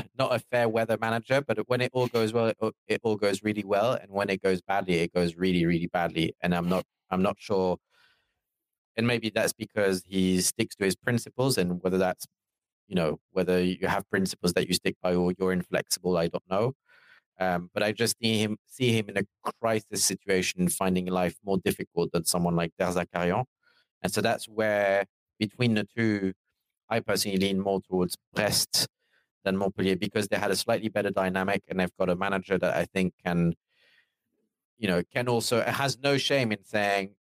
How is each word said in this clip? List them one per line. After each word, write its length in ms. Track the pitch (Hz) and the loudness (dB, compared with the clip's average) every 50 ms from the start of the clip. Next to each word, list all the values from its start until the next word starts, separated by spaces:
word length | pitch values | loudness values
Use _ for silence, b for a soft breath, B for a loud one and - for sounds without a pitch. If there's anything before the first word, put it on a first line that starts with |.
| 107 - | -4 -4
<laughs> 100 | - 127 | -2 -2
not 160 | 135 110 123 | 0 0 0
a 40 | 113 | -2
fair 300 | - - 127 120 117 113 | -2 -2 0 0 0 2
weather 300 | 107 113 113 110 113 107 | 0 0 0 0 0 -2
manager, 400 | 113 113 113 117 - - 131 139 | 0 -2 -2 -4 -2 0 0 0
but 160 | 147 - 107 110 110 123 | 0 0 -4 -4 -2 -2
when 100 | 127 123 | 0 0
it 100 | 123 - - | 0 -2 0
all 120 | 127 127 | 0 0
goes 260 | 120 - 117 110 107 113 | 0 2 0 0 2 2
well, 140 | 117 113 113 | 2 2 0
it, 80 | 107 - 110 110 - _ _ | 0 0 -4 -4 -4 _ _
it 140 | - 107 - | -4 -4 -2
all 140 | - 110 107 | 0 -2 0
goes 260 | 101 104 101 101 98 | 2 2 0 0 0
really 220 | 107 107 101 104 98 | -2 -2 -2 -2 -2
well, 300 | 95 101 98 110 127 123 | 0 2 2 2 2 0
and 160 | - - 101 | -2 -6 -6
when 160 | 98 98 101 98 | -4 -2 0 0
it 140 | 95 95 | -2 0
goes 180 | - 95 92 90 | 2 0 0 0
badly, 360 | - - 95 101 98 92 87 | 0 -2 -2 -2 0 0 0
it 160 | 82 85 85 - | 0 0 0 0
goes 220 | 90 87 85 80 | 0 0 0 0
really, 280 | 85 92 95 90 87 82 | 0 0 2 4 4 4
really 220 | 85 87 82 87 | 4 2 0 0
badly. 480 | 87 - 87 85 85 87 82 82 87 - - | -2 -2 -2 -2 0 -2 -2 -2 -2 -4 -4
And 120 | - 90 87 | -2 -2 -2
I'm 140 | 87 85 87 | 0 0 0
not, 160 | 92 92 - _ _ _ _ - | -2 -2 -2 _ _ _ _ -4
I'm 120 | 92 92 | -2 0
not 140 | 95 101 - - | 0 0 -2 -4
sure, 400 | - - 104 95 92 92 87 - _ b b b b b b b b b b b b _ _ _ _ _ _ _ _ _ - | -6 -4 -2 0 0 0 -2 -4 _ b b b b b b b b b b b b _ _ _ _ _ _ _ _ _ -6
and 100 | 113 117 | -2 -2
maybe 240 | 120 120 113 110 110 | 0 0 0 -2 -2
that's 220 | 98 110 101 85 - | -2 0 -2 -2 -2
because 480 | - 107 - - 107 101 95 95 92 - | -6 -10 -6 -2 0 0 0 0 -2 -4
he 340 | - 95 95 92 92 92 90 | -4 -2 0 2 2 2 2
sticks 340 | 90 - - - 110 - - | 0 -2 -2 -2 -4 -4 -4
to 80 | - 101 | -2 -2
his 120 | 95 92 | -2 -2
principles, 600 | _ - 123 120 117 - - - - 131 135 123 | _ -2 -2 -2 -2 -4 -6 -4 -2 0 0 0
and 260 | 101 92 90 87 87 | 0 0 -2 -2 -2
whether 160 | - 92 92 95 | -2 -2 0 2
that's, 280 | 92 92 90 - - - _ _ _ _ _ _ _ _ _ _ _ - | 0 0 -2 -4 -10 -20 _ _ _ _ _ _ _ _ _ _ _ -4
you 60 | 98 | -2
know, 240 | 90 82 76 76 - _ _ | 0 0 0 -2 -4 _ _
whether 320 | - 95 90 87 90 90 | -2 -2 0 2 2 2
you 240 | 90 90 92 - 92 85 | 2 0 0 -2 -2 -2
have 200 | 98 98 98 - | -2 -2 -2 -2
principles 420 | - 98 95 92 - - - 90 | -2 -2 0 -2 -4 -2 -2 0
that 160 | - 92 78 - | 2 2 0 0
you 60 | 87 | 0
stick 220 | 80 - 92 - _ | 0 0 -2 -4 _
by 120 | - 90 90 | -2 0 2
or 180 | 90 90 90 90 - | 2 2 0 0 0
you're 140 | 92 92 | 0 0
inflexible, 640 | 92 90 90 - 87 - - - - - 90 90 90 85 | 0 -2 -2 -2 -4 -4 -2 -2 -6 -4 0 0 0 2
I 100 | 85 85 | 0 -2
don't 200 | - - _ - | -4 -6 _ -4
know. 240 | 95 101 117 135 139 _ b b b b b b b b b b _ 92 | -2 0 0 -2 -4 _ b b b b b b b b b b _ -4
Um, 300 | 92 92 87 87 87 90 | -2 0 0 -2 -4 -6
but 100 | - 104 | -4 -2
I 100 | 104 107 | -2 -2
just 240 | 107 - 117 107 - - | 0 0 0 -2 -2 0
see 180 | 117 110 110 107 | 0 0 2 2
him, 160 | 110 104 107 - _ | 0 0 -2 -6 _
see 260 | _ - - 131 120 | _ -4 0 2 2
him 160 | 113 113 104 101 | 2 2 0 -2
in 80 | 98 | -4
a 60 | 101 98 - _ _ - - - - | -4 -4 -4 _ _ -10 -10 -8 -2
crisis 440 | 117 113 110 110 - - 104 92 - | -2 0 0 0 -2 -4 -4 -2 0
situation, 640 | - 95 - - 98 95 92 90 - - 92 90 87 | 0 -2 -2 0 0 2 2 2 0 0 0 0 0
finding 380 | - - 98 92 90 92 90 | 0 0 0 2 2 0 0
life 300 | 92 92 90 90 85 - - - | 0 0 0 0 0 -2 -4 -2
more 120 | 98 98 95 - | 0 0 0 2
difficult 480 | 98 98 - 92 - - 85 85 - | 0 -2 -2 -6 -6 -2 -2 -2 0
than 120 | - 85 82 | 0 -2 -2
someone 280 | - - 90 87 85 85 | 0 0 2 2 2 2
like 180 | 85 85 85 _ - | 0 0 -2 _ -2
Der 140 | 92 90 | -2 0
Zakarian. 520 | 90 90 87 - - 87 87 90 92 117 131 _ _ _ b b b b b b b - | 0 -2 -2 -2 -2 -2 0 0 0 0 -2 _ _ _ b b b b b b b -6
And 100 | - 92 | -6 -4
so 80 | - 107 | -2 0
that's 260 | 101 113 - - - | 0 0 -2 -2 -6
where, 600 | 110 104 107 110 107 104 104 101 98 98 101 98 - _ _ _ _ _ - | -8 -4 0 0 2 2 2 2 4 2 2 0 -2 _ _ _ _ _ -4
between 360 | 107 98 - - 123 120 110 | -4 -4 -2 -2 0 2 2
the 100 | 107 101 - - | 0 -2 -4 -4
two, 380 | 117 113 110 104 101 95 95 92 _ _ _ _ _ _ _ _ _ _ - | -2 0 0 0 0 0 -4 -4 _ _ _ _ _ _ _ _ _ _ -4
I 100 | 113 120 | -4 -4
personally 380 | - 113 101 95 - 104 98 92 | -2 -2 -2 -2 -2 -2 0 0
lean 220 | 98 98 98 95 | 0 0 0 0
more 200 | 98 98 98 95 | -2 -2 -2 -2
towards 360 | - - 92 92 90 87 - - _ _ - | -4 -2 -2 0 0 -2 -4 -10 _ _ -4
Brest 520 | - 107 104 - - - - - - - - _ _ _ _ _ _ _ _ _ _ - | 0 0 0 2 0 -2 0 -2 -2 -2 -4 _ _ _ _ _ _ _ _ _ _ -2
than 120 | 98 95 | -2 0
Montpellier, 400 | 95 98 98 - - 92 95 95 | 0 -2 -2 -2 0 0 0 0
because 320 | 87 107 101 - 107 98 98 | 0 -2 -4 -2 -2 -2 0
they 80 | 107 | -2
had 140 | 95 101 101 | -2 0 -2
a 60 | 95 | -2
slightly 320 | - - 117 117 92 107 110 | -2 0 -2 -2 0 -2 -4
better 200 | 98 104 101 101 | -2 -2 -2 0
dynamic, 520 | 95 98 95 92 92 95 95 98 101 95 _ - | 0 0 0 0 0 0 0 0 0 -2 _ -4
and 120 | 95 92 | -2 -2
they've 160 | 90 87 _ - | -2 -2 _ -2
got 120 | 95 90 | 0 0
a 60 | 87 | 0
manager 420 | 90 98 98 98 95 90 - 95 90 | 0 -2 -2 -2 -4 -2 -2 -2 0
that 180 | 90 87 - | 0 0 0
I 80 | 78 87 | -2 -2
think 300 | - - 95 92 87 - _ - | -2 -2 -2 -2 -2 -4 _ -4
can, 300 | 90 87 87 85 85 82 _ _ b b b b b b b b b b b b _ _ _ _ _ _ _ _ _ _ - | -2 0 2 2 0 0 _ _ b b b b b b b b b b b b _ _ _ _ _ _ _ _ _ _ -2
you 100 | 110 95 | 0 2
know, 140 | 87 90 90 _ - | 2 2 0 _ -4
can 140 | 131 120 123 | -2 0 0
also, 340 | 120 117 - - 120 113 | 0 0 0 0 0 0
has 360 | - - 110 - 139 135 - 117 | 0 0 -2 0 -2 -2 -2 -2
no 180 | 139 139 139 135 | 0 0 0 2
shame 320 | - - 143 139 127 110 | 0 0 0 0 0 0
in 120 | 104 - _ | -2 -4 _
saying, 500 | - - 107 101 101 101 101 95 98 101 _ | -4 -2 0 2 2 2 0 -2 -4 -10 _